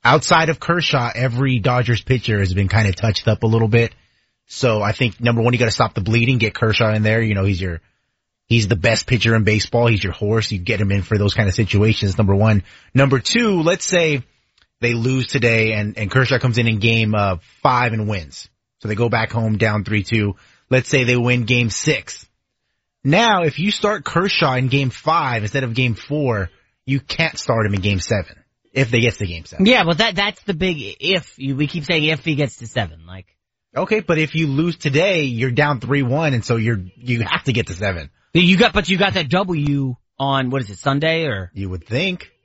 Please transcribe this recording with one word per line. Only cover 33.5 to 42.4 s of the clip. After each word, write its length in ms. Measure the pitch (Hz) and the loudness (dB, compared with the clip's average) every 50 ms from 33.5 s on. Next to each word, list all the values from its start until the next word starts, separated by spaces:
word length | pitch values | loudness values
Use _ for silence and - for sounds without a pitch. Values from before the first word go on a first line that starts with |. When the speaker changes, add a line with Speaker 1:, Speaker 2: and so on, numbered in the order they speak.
| _ _ _ _ _ | _ _ _ _ _
Speaker 1:
Okay, 260 | 143 180 185 214 214 | -6 -2 0 -2 -2
but 160 | 185 - 170 | 0 0 0
if 180 | 156 156 147 - | 0 0 -2 -2
you 120 | 160 160 | -2 -2
lose 280 | 143 135 139 160 175 160 | 0 0 0 0 -2 -4
today, 480 | - - 147 127 147 175 208 190 165 147 | -4 -4 0 2 2 2 2 0 0 -2
you're 280 | 131 120 113 123 131 | -2 -2 -2 -2 -2
down 280 | 117 143 147 147 143 117 | 0 2 2 2 0 -2
three 240 | 110 113 139 143 135 | -2 -2 -2 0 0
one, 300 | 120 127 151 165 151 131 | 0 0 0 0 0 0
and 100 | 120 - | -2 0
so 140 | - 120 | 0 -2
you're, 240 | 113 110 113 117 101 90 92 _ | 0 0 0 -2 -2 -4 -10 _
you 240 | - 123 123 123 117 | -14 -6 -4 -2 -2
have 240 | 113 - - 160 - | -2 -2 -4 -2 -2
to 80 | 139 117 | -2 -2
get 140 | 117 107 | -2 -2
to 60 | - 90 | -4 -6
seven. 360 | 87 107 98 92 85 76 - _ _ _ _ _ | -6 -4 -4 -4 -6 -10 -14 _ _ _ _ _
Speaker 2:
You 240 | 165 180 175 190 | 2 4 4 6
got, 160 | 175 240 220 - | 4 4 2 2
but 160 | 208 196 165 | -2 -2 0
you 80 | 190 | 0
got 160 | 170 202 190 190 | 0 0 0 0
that 160 | 190 160 127 | -2 -2 0
W 680 | 143 180 202 180 175 151 147 147 143 139 135 131 127 _ _ _ _ _ | 0 -2 0 -2 -2 -2 0 0 0 -2 -2 -4 -6 _ _ _ _ _
on, 300 | 139 139 135 135 131 123 | -2 0 0 0 0 0
what 120 | 131 135 | -2 -4
is 80 | 123 98 | -4 -6
it, 100 | 98 - | -10 -4
Sunday, 440 | - 139 135 143 151 160 160 165 165 | -2 -2 0 0 0 0 0 0 -2
or? 220 | 143 107 95 92 87 _ | -2 -4 -4 -6 -8 _
Speaker 1:
You 160 | 98 98 95 | -8 -6 -6
would 160 | 92 87 - | -6 -8 -8
think. 440 | - 110 131 180 196 180 170 - - _ _ | -4 -4 -2 -2 -2 -4 -6 -12 -20 _ _